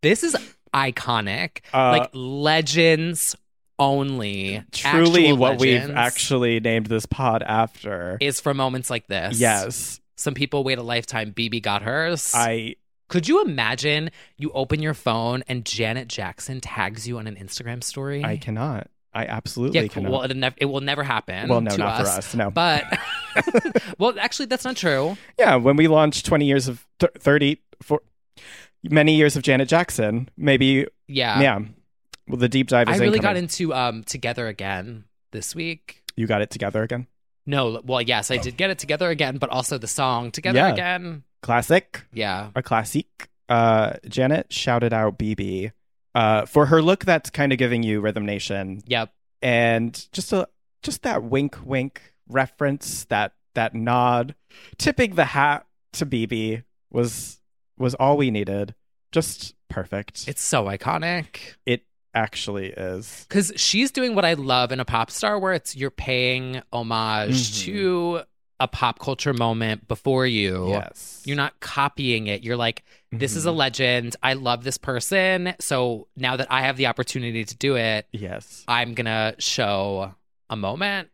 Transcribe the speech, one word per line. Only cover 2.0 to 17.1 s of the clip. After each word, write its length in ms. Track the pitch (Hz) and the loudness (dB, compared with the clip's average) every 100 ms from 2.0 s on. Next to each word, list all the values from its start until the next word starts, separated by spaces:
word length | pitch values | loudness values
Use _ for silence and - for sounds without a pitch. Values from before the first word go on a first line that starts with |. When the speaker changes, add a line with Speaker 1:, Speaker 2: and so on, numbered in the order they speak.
| 123 | 2
Speaker 1:
legends 1200 | 131 127 139 147 156 156 151 165 160 165 165 - - _ _ _ _ | -6 -8 0 2 2 2 4 6 4 0 -2 -4 -6 _ _ _ _
only. 840 | 139 139 139 131 104 101 98 101 - | 2 2 0 -2 -4 -4 -4 -6 -8
Speaker 2:
Truly 540 | - 139 151 170 175 156 | -4 2 6 6 8 6
Speaker 1:
Actual 120 | 139 | 6
Speaker 2:
what 220 | 127 135 | 4 4
we've 140 | 131 | 4
Speaker 1:
legends 220 | 123 139 143 | 4 2 0
Speaker 2:
actually 640 | 120 - - 135 120 117 | 0 0 0 2 2 2
named 280 | 113 113 104 | 2 0 0
this 180 | 110 - | -2 -2
pod 380 | - 131 113 | -2 0 0
after. 720 | - 110 113 - 107 95 87 98 | 0 0 0 -2 -10 -8 -6 -2
Speaker 1:
is 180 | 139 131 | -2 0
for 120 | - | -2
moments 360 | 139 131 127 127 | 0 0 -2 -4
like 180 | 120 - | -6 -4
this. 320 | 98 87 117 | -4 -2 2
Speaker 2:
Yes. 600 | 120 104 98 127 - - _ - | 4 4 0 -6 -8 -12 _ -8
Speaker 1:
Some 180 | - | -6
people 300 | 131 139 143 | -2 -2 0
wait 140 | 135 127 | 0 -2
a 40 | |
lifetime. 480 | 117 120 117 120 107 | -2 -4 -2 -6 -6
B 160 | 101 117 | -4 -4
B 100 | 117 | -2
got 240 | 107 104 | -2 -2
hers. 480 | 107 135 160 165 - | -2 -2 -2 -2 -2
Speaker 2:
I 420 | 123 117 117 113 - _ _ _ | 0 2 0 -6 -12 _ _ _
Speaker 1:
Could 200 | 180 165 | -2 2
you 160 | 349 | 2
imagine 680 | 403 139 110 127 147 151 160 - - _ | 2 0 -2 0 0 0 -2 -10 -20 _
you 140 | 147 | -6
open 300 | 135 131 151 | -2 -2 0
your 120 | 156 151 | -2 -2
phone 480 | - 113 117 127 - | 0 0 0 -2 -4
and 160 | 127 | -6
Janet 440 | 113 107 113 117 120 | -6 -2 -2 -2 -6
Jackson 520 | - 95 - - 131 | -8 -8 -10 -12 -10
tags 480 | - - 95 110 | -10 -4 -4 -4
you 120 | 110 | -8